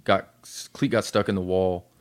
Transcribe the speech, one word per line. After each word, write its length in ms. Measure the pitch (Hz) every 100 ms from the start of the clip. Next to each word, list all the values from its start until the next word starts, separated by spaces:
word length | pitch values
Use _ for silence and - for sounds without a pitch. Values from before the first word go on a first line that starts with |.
got, 440 | - 98 - _ - - -
cleat 200 | - 143
got 120 | 113
stuck 240 | - 107 101
in 60 |
the 80 | 95
wall. 440 | 90 92 92 90 - _